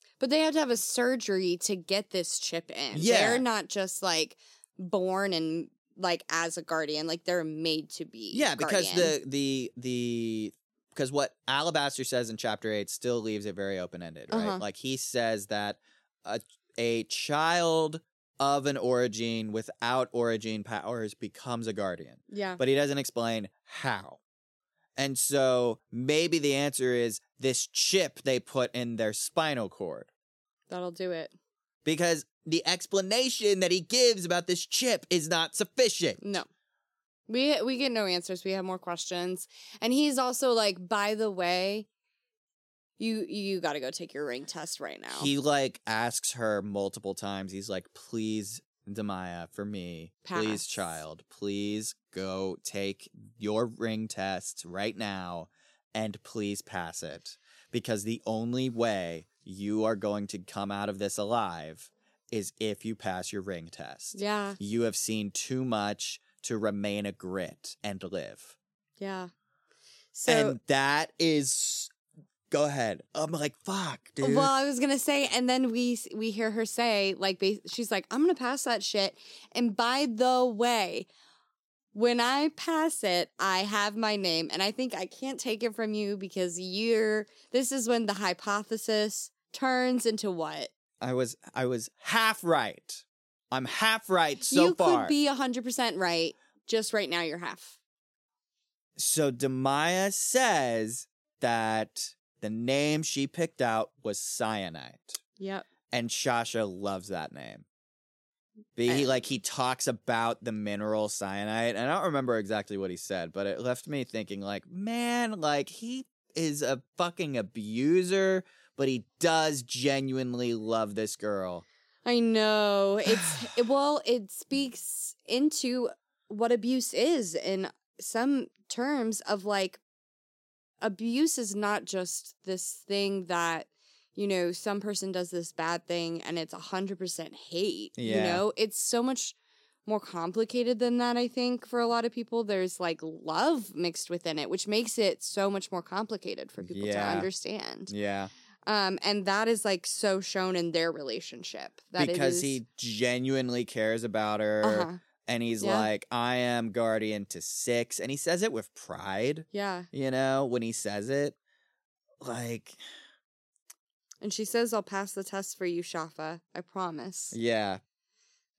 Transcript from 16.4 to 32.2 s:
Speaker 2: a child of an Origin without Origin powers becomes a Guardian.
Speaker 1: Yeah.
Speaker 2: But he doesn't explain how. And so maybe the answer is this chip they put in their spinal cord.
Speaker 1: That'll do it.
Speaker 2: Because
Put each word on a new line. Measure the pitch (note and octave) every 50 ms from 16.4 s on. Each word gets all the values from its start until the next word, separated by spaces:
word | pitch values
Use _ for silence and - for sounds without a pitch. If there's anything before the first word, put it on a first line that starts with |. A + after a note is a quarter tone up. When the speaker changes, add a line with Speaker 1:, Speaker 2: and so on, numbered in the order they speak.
| - _ - _ _ _ - -
Speaker 2:
a | A#2 A#2 A#2 A2+ G#2+
child | - - - - - D3 D3+ D#3+ E3 E3+ F3 E3+ E3 D#3+ D#3+ D#3+ D#3 D3+ E3 _ _ _ _ _ _ _ -
of | C3+ C#3 C#3+ C#3+ C3+
an | C#3+ C#3
Origin | C3+ F2+ B2 B2+ B2 B2 A#2+ G#2 A2 A#2 A#2 A2+ A2+ A2 G#2+
without | G#2 A2 A2 - - - - A#2 B2+ C3 B2+ -
Origin | - A#2+ A#2+ A#2 A2+ A2 G#2+ A2 A2 G#2+ G2
powers | G#2 A2+ G#2 D2+ G#2 B2 A#2 A2 G#2 -
becomes | - A#2 G2 - - - C3 A#2+ A#2 A2+
a | A2+
Guardian. | G#2 G#2+ G2+ F#2+ F2 E2+ D#2+ A#1+ - - _ -
Speaker 1:
Yeah. | G#3 G3+ G3 F#3+ F3+
Speaker 2:
But | F3 C3 C3
he | C3+
doesn't | C#3 D3 C#3 C#3 C#3
explain | C3 - - A#2+ A#2 A#2 A2+ A2 G2+ G2 _ _ _
how. | - - - - C3+ A2+ F#2+ - C2+ C2+ - _ _ _ _ _ _ _ _ _ _ _ _ _ _ -
And | - C#3 C#3 C3+
so | B2 - - C#3+ C#3 C3+ C3 B2+ B2 B2 A#2+ A2 - _ -
maybe | - A#2 B2+ C3+ D3+ D#3 E3+ E3+ E3 D#3+
the | C#3+ C#3+ C#3
answer | C#3 C#3+ C#3+ C#3 - C3 B2+
is | B2 A#2+ A#2+ A#2 G#2+ - _ _ _ -
this | C3 C3+ B2 - -
chip | - - - - - - F#3+ F3 C#3 - - -
they | C3+ C3 B2
put | - - - C3 B2 - -
in | B2 B2 A#2+ A#2
their | A2 A2+ G#2+ G#2
spinal | - - - - E3+ D#3+ D#3 C#3+ B2 G#2+ F#2
cord. | - - G2 E2+ C#2 G#1+ - _ _ _ _ _ _ _ _ _ _ _ _ -
Speaker 1:
That'll | - F3+ F3+ F3
do | F3 F3+ F#3 F3+
it. | F3 E3 D#3+ - _ _ _ _ _ _ _ _ _ _ -
Speaker 2:
Because | D3+ D#3+ D3+ F3 E3+ E3 D3+